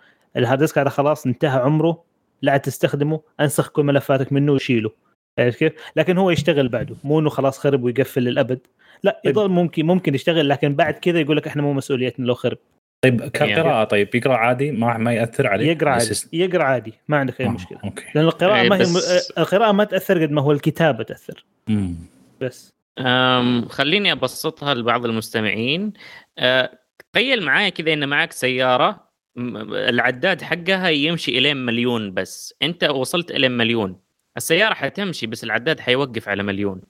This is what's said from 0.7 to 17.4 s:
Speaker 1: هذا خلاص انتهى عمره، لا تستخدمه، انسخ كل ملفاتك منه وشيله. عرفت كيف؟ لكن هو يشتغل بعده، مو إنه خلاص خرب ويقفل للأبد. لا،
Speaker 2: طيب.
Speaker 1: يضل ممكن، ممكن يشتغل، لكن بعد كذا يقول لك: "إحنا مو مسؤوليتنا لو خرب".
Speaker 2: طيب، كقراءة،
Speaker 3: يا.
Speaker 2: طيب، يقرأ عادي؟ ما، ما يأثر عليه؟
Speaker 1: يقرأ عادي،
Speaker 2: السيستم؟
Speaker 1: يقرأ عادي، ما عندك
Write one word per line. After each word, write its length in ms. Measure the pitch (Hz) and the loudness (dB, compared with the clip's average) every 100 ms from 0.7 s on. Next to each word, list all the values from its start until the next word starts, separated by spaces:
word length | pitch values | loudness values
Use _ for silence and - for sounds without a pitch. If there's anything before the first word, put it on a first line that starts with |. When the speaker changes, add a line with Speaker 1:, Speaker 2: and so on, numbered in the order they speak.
| 151 | 2
Speaker 1:
هذا 120 | 139 | 0
خلاص 360 | - 143 147 131 | 0 0 0 -2
انتهى 340 | 120 156 131 | 0 0 2
عمره، 440 | 131 156 160 165 _ _ _ _ | 2 2 2 -2 _ _ _ _
لا 160 | 139 139 | 0 0
تستخدمه، 640 | 139 - 165 143 143 156 _ - | -2 -4 -2 0 -2 -4 _ -4
انسخ 300 | 147 - 135 | -2 0 -2
كل 140 | - | 0
ملفاتك 500 | 143 139 - 135 139 | 2 2 2 0 2
منه 180 | 139 147 | 0 2
وشيله. 400 | 135 - 117 107 _ _ _ _ - | 2 2 0 -2 _ _ _ _ 0
عرفت 180 | 123 117 | 0 2
كيف؟ 160 | 156 - - 160 | -2 -2 -8 -2
لكن 220 | 156 180 | 2 2
هو 140 | 190 | 2
يشتغل 360 | 156 175 143 127 | 2 2 2 2
بعده، 260 | 117 104 113 | 0 -6 -8
مو 160 | 139 156 | 0 2
إنه 100 | 151 | 2
خلاص 300 | 139 135 - | 0 -2 0
خرب 240 | 143 135 | 0 0
ويقفل 380 | 120 117 127 135 | 0 0 -2 0
للأبد. 380 | 123 139 120 131 _ _ _ - | -2 -2 -4 -8 _ _ _ -2
لا، 180 | 196 - | -2 0
Speaker 2:
طيب. 80 | - | 0
Speaker 1:
يضل 180 | 190 202 | 0 2
ممكن، 360 | 175 170 - 156 | 2 0 0 2
ممكن 300 | 185 170 135 | 2 2 -2
يشتغل، 340 | - 165 143 | 0 2 2
لكن 260 | 139 147 143 | 2 0 2
بعد 180 | 156 | 0
كذا 260 | 151 180 170 | 0 0 0
يقول 180 | 143 151 | 2 0
لك: 100 | 147 | 0
"إحنا 140 | 143 | -2
مو 120 | 143 | -2
مسؤوليتنا 520 | 139 - 131 123 - 120 | -2 -2 -2 -2 -2 -2
لو 80 | |
خرب". 240 | 120 120 117 _ _ _ - | 0 -2 -4 _ _ _ 0
Speaker 2:
طيب، 240 | 131 117 - | 2 2 -2
كقراءة، 520 | - 147 104 165 117 | -2 0 2 2 2
Speaker 3:
يا. 40 | |
Speaker 2:
طيب، 320 | 110 104 101 123 | 2 2 2 0
يقرأ 200 | 135 120 | 2 2
عادي؟ 360 | 120 127 147 | 2 2 0
ما، 260 | 113 117 117 | 0 0 0
ما 160 | 117 | 0
يأثر 340 | 113 117 - 127 | 0 -2 -2 0
عليه؟ 240 | 98 147 | 2 0
Speaker 1:
يقرأ 180 | 165 147 | 2 2
عادي، 140 | 120 | 2
Speaker 2:
السيستم؟ 260 | 117 104 - | 0 -2 -6
Speaker 1:
يقرأ 300 | 165 185 175 | -2 0 2
عادي، 300 | 139 127 110 - - | 2 0 -2 -16 -2
ما 100 | 147 | 0
عندك 240 | 131 - | 0 -2